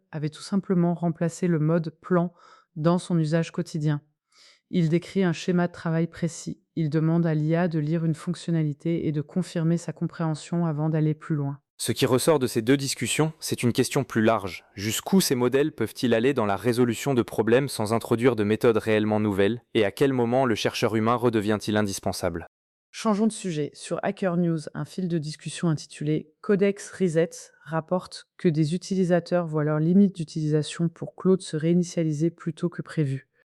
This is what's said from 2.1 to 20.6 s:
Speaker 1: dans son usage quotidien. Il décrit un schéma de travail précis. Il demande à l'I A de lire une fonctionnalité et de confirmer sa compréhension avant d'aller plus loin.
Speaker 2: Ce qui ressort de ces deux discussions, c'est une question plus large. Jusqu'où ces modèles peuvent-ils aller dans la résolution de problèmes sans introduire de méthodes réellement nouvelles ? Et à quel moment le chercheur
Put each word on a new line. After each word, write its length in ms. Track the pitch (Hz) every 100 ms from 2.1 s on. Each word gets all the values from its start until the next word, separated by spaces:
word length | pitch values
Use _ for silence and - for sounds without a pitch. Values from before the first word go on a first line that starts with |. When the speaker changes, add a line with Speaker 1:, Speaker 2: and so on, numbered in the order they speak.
| 180 175 - - - _
Speaker 1:
dans 240 | 160 156 180
son 180 | - 175
usage 320 | 156 165 160
quotidien. 480 | - 170 160 151 147 - _ _ _ - _ _
Il 200 | 180 165
décrit 320 | 170 - 190
un 100 | 185
schéma 360 | 156 - 180 175
de 40 |
travail 360 | 175 170 160 165
précis. 520 | - 170 - - - _ -
Il 140 | 156
demande 360 | 156 160 170 170
à 80 |
l'I 220 | 160 151 165
A 100 | 180
de 100 | 160
lire 260 | 147 165
une 100 | 165
fonctionnalité 920 | 151 - 165 - 165 151 139 165 170 156
et 40 |
de 80 | 151
confirmer 580 | 147 185 170 175 165 170
sa 140 | -
compréhension 720 | - 165 - 165 151 - 170 170
avant 240 | 151 156
d'aller 240 | 156 151
plus 200 | 151 -
loin. 240 | 151 139 139 _ -
Speaker 2:
Ce 120 | -
qui 160 | 113 127
ressort 320 | 127 - 151
de 80 | 123
ces 160 | 123
deux 140 | 110 139
discussions, 560 | 135 - 117 - 156 -
c'est 240 | - 117
une 80 | 123
question 320 | 113 123 143
plus 180 | 123 117
large. 420 | 110 110 95 82 -
Jusqu'où 460 | - 104 104 - 190
ces 140 | 175
modèles 380 | 123 123 131 156
peuvent-ils 420 | - 110 - 123
aller 200 | 113 123
dans 120 | 131 107
la 80 |
résolution 600 | 98 123 120 120 107 143
de 80 | 120
problèmes 460 | 107 - 110 120 139
sans 260 | - 107
introduire 420 | 113 - 113 127 110
de 80 |
méthodes 320 | 104 107 123 107
réellement 420 | 110 107 107 107
nouvelles ? 440 | 107 95 101 120 -
Et 100 | -
à 60 | 101
quel 220 | - 139
moment 320 | 131 117 127
le 100 | 131
chercheur 400 | 104